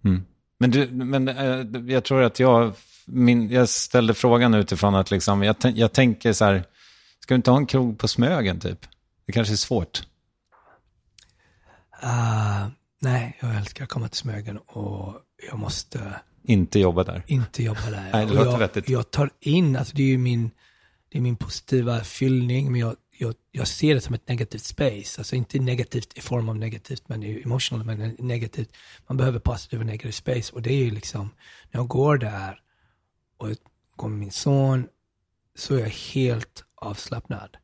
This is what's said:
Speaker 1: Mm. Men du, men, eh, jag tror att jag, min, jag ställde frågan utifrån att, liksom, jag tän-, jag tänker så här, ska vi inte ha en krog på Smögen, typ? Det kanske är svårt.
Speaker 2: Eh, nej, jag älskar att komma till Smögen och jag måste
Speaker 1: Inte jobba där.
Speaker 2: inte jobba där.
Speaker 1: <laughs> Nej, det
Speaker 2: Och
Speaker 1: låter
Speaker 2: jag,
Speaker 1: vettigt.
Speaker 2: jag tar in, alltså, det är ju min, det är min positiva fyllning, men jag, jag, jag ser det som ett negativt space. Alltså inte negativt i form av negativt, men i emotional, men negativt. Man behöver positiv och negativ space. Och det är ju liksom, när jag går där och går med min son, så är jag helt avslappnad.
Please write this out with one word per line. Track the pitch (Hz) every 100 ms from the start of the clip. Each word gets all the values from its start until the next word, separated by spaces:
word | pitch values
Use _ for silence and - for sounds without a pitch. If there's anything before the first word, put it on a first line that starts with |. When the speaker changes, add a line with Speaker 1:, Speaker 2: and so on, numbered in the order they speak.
Speaker 1:
Mm. | 101 92 95 _ _ _
Men | 123
du, | 131 131
men, | 127 127 135 131
eh, | 131 135 131 120 127 123
jag | 131
tror | - 135
att | 120 -
jag, | 131 117 117 98 - - -
min, | 127 120 120 107
jag | 123 120
ställde | - - 127 113
frågan | 110 123 120 123
utifrån | 110 98 92 104 98
att, | 95
liksom, | 98 - 101
jag | 101 110
tän-, | 127 110
jag | 113
tänker | - 127 107 117
så | 104 104
här, | 98 87 _ - _ _ _
ska | -
vi | 127
inte | 123
ha | 131
en | 139
krog | 135 123 104
på | 113
Smögen, | - 123 170 101 87
typ? | 92 90 - _ _ _ -
Det |
kanske | 113 107
är | 107
svårt. | - 120 82 - - _ _ _ _ _ _ _ _ _ _ _ _ _ _ _ _ _ _ -
Speaker 2:
Eh, | 127 120 117 110 107 101 101 - _ _
nej, | 127 123 117 -
jag | 123 107
älskar | 101 -
att | 131
komma | - 113
till | -
Smögen | 123 104 107 104
och | _ 107 101 101 95 - _ _ -
jag | 107
måste | 104 - - 120 101 95 _ _
Speaker 1:
Inte | - 104 85 107
jobba | 95 87
där. | 92 90 -
Speaker 2:
inte | 135 113 -
jobba | 113 107 110
där. | 101 98
Speaker 1:
<laughs> |
Nej, | 110 107
det |
Speaker 2:
Och | 104
Speaker 1:
låter | 123
Speaker 2:
jag, | 123
Speaker 1:
vettigt. | 101 104 -
Speaker 2:
jag | 127 -
tar | - 143 _
in, | 147 165 165 131
alltså, | 131 143
det |
är | 135
ju | 131
min, | 123 117 113 _ _ _ _ _ _
det | 139
är |
min | 123 117
positiva | - - - 131 120 117
fyllning, | 95 - 131 127 123 127 139
men | 120
jag, | 117 - _ -
jag, | 117 113 _
jag | - -
ser | - 151 139
det |
som | - 117
ett | -
negativt | 123 110 107
space. | - - 139 104 101 -
Alltså | 110 127
inte | 117 139
negativt | 127 123 117 123 104 -
i |
form | - 123 113
av | 110
negativt, | 110 110 - 131 _
men | 117
i | 104 107 123
emotional, | 123 - 117 113
men | 104 110 117
negativt. | 127 117 113 - 110 _ - - _
Man | 131
behöver | 131 117
positiv | - 117 - 110
och | 113
negativ | 107 -
space. | - - 123 -
Och | 123
det | 117
är | 139
ju | 123
liksom, | 107 - 107 104 _ - - _
när | -
jag | 120
går | 120 143 143
där | 110 104 95 - _ _ _ _ _ _ _ _
och | 110 107 _ _ _ -
går | 110
med | 107
min | 101
son, | - 143 139 135 131 123 _ _ _ _ _ _ -
så | - 135
är |
jag | 110
helt | - - 139 127 117 123 - _ _
avslappnad. | 104 101 - 117 - 98 - -